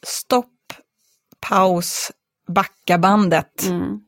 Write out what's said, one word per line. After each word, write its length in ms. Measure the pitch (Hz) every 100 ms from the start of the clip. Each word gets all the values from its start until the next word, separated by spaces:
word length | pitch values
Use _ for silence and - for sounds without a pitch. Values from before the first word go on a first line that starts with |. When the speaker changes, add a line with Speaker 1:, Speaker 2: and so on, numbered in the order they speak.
Speaker 1:
stopp, 720 | - - - 247 - _ - - _ _ _ _ _ - -
paus, 640 | 202 190 175 175 - - - _ _ -
backa 440 | 185 190 _ - 175
bandet. 680 | 185 208 190 160 - - 185
Speaker 2:
Mm. 340 | 175 180 208